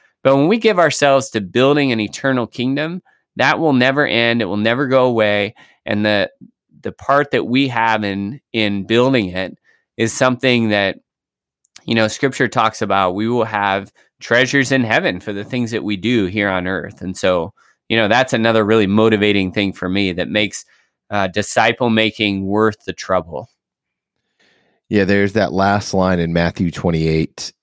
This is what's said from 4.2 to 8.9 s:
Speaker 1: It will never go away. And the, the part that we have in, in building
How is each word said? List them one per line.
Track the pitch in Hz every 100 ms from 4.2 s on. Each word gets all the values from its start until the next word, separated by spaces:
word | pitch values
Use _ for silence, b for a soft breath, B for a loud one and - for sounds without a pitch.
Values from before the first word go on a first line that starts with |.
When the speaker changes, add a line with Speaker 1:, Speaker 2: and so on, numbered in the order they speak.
| 117 117
Speaker 1:
It |
will | 98 104
never | 110 123 139
go | 131 127
away. | 117 104 104 101 b b b -
And | 104
the, | 107 104 - - - _ _ _
the | 107
part | - - 143 147
that | 123
we | 98 127 139
have | 120 113 110
in, | 104 98 101 143 _
in | 113 104 101
building | 95